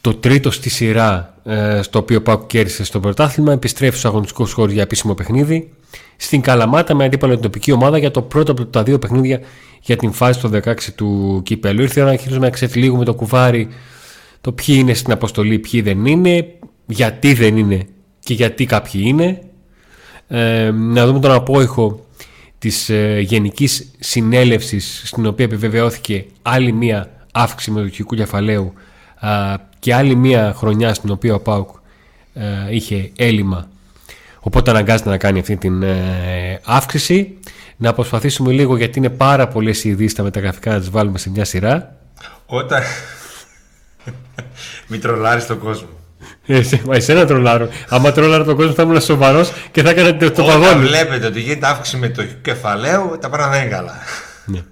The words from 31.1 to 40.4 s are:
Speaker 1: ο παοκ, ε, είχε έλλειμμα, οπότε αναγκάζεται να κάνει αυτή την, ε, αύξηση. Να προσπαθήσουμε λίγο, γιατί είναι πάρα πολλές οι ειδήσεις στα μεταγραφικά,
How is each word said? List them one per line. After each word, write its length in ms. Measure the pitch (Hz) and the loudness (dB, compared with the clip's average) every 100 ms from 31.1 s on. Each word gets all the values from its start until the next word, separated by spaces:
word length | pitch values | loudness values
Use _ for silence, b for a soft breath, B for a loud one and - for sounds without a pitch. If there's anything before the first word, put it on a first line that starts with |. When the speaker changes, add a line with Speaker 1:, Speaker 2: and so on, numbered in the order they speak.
| 98 120 | -2 -2
Speaker 1:
ο 60 | 104 | -2
παοκ, 300 | - 104 95 - b b b b b | -2 -4 -4 -14 b b b b b
ε, 120 | - 104 98 101 | -10 -8 -6 -4
είχε 420 | 113 - 101 95 - | -6 -4 -6 -6 -2
έλλειμμα, 520 | 120 107 98 87 85 - B B B B B B | 0 0 -2 -4 -8 -20 B B B B B B
οπότε 300 | - 127 123 | 0 2 4
αναγκάζεται 400 | 110 104 110 104 | 2 2 0 0
να 80 | 95 | -2
κάνει 220 | 101 95 | 0 0
αυτή 180 | 87 98 | -2 -4
την, 260 | 95 92 | -2 -2
ε, 760 | 95 92 92 90 90 90 90 92 - | -2 -2 -2 -4 -4 -6 -6 -10 0
αύξηση. 720 | 123 - 147 - 180 190 - B B B _ | 0 0 -4 0 0 0 -10 B B B _
Να 120 | 117 | -2
προσπαθήσουμε 580 | 113 120 117 143 135 127 | -2 -2 -2 -2 0 0
λίγο, 260 | 131 135 123 | 2 2 2
γιατί 220 | 117 131 | 0 0
είναι 100 | 131 | -2
πάρα 380 | 127 135 139 120 | 2 2 4 2
πολλές 360 | 113 110 107 | 0 -2 -2
οι 60 | 107 | -2
ειδήσεις 220 | 101 107 | 0 0
στα 120 | - | 0
μεταγραφικά, 480 | 101 98 | -4 -4